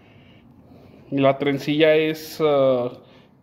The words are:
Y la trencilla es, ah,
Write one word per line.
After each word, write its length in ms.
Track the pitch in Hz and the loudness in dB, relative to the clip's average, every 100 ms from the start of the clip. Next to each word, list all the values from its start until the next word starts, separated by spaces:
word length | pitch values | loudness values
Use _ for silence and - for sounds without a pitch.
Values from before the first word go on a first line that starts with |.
| _ - - - _ - - - - - - | _ -20 -20 -20 _ -20 -20 -20 -20 -20 -8
Y 80 | 139 | 0
la 180 | 135 139 | 0 0
trencilla 580 | 143 135 143 147 156 | -2 -4 -4 2 4
es, 440 | 156 156 156 - - | 4 0 -4 -10 -4
ah, 500 | 156 143 135 127 120 - - - _ _ | 0 2 2 0 -4 -10 -20 -20 _ _